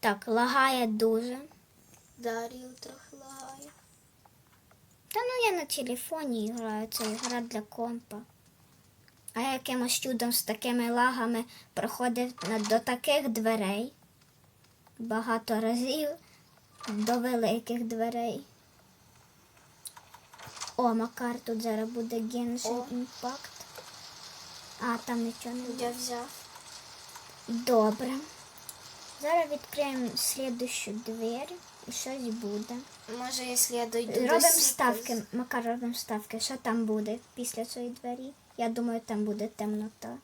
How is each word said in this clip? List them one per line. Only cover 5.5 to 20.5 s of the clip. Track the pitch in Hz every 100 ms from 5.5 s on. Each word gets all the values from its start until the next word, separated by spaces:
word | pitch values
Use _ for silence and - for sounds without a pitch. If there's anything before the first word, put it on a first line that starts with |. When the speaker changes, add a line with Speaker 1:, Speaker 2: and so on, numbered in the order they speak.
Speaker 1:
я |
на | 370
телефоні | 294 - 247 247 - 320 302 233 214
граю, | 233 226 214 220
це | -
ігра | 226 214 254 240
для | 233 240
компа. | 214 - 233 233 - 208 240 - - _ - - - _ - _ -
А | -
я | 262
якимось | 262 254 254 247
чудом | - 262 240 240
з | 240
такими | - 269 254 240 233
лагами | 240 247 254 226 233 247 - -
проходив | - 233 - 247 233 247 - 170
на, | 220
до | 208 220
таких | 240 247 - 285 277
дверей. | 226 220 226 196 202 247 - - _ - _ - _ _ _ - -
Багато | 226 226 226 226 226 220
разів | 220 240 254 294 294 330 - - - - _ - -
до | 208 214 240
великих | 240 247 220 226 226 240
дверей. | 233 226 233 240 233 - - - - - - _ - - - - - - - - - - - - - - -